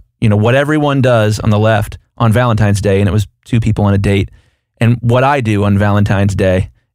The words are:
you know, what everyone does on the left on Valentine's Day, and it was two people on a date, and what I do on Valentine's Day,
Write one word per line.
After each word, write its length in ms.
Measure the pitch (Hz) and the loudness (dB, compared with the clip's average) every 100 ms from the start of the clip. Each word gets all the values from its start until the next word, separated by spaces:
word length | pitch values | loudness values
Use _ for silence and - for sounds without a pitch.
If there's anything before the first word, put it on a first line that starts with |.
| - - | -10 -4
you 80 | 117 | -2
know, 80 | 104 | 0
what 180 | 110 131 | 2 0
everyone 460 | 147 156 147 139 | 0 0 0 0
does 360 | 127 117 107 107 | 2 2 0 -2
on 80 | 110 | -2
the 100 | 104 | 0
left 380 | 110 110 104 - _ - | 2 0 -2 -10 _ -4
on 140 | 117 | 0
Valentine's 480 | 110 123 107 104 101 | 0 0 0 0 0
Day, 220 | 101 98 | 0 0
and 80 | 101 | 0
it 20 | |
was 160 | 107 101 _ | -2 -4 _
two 160 | - 117 | -4 -2
people 240 | 110 107 | 0 0
on 100 | 104 | 0
a 40 | 98 | 0
date, 340 | 98 98 - - _ _ _ - | 0 -2 -4 -10 _ _ _ -4
and 200 | 113 120 | 0 0
what 240 | 120 123 135 | 0 0 2
I 160 | 143 | 0
do 240 | 110 101 101 | 0 0 0
on 120 | 101 | 0
Valentine's 560 | 104 104 101 98 98 | 0 0 0 0 0
Day, 360 | 95 95 92 - _ _ | 0 0 0 -4 _ _